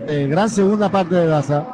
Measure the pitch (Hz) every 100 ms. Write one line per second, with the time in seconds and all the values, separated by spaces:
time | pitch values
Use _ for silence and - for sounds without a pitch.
0 | - 147 139 156 220 196 196 208 196 196
1 | 170 180 165 151 143 147 156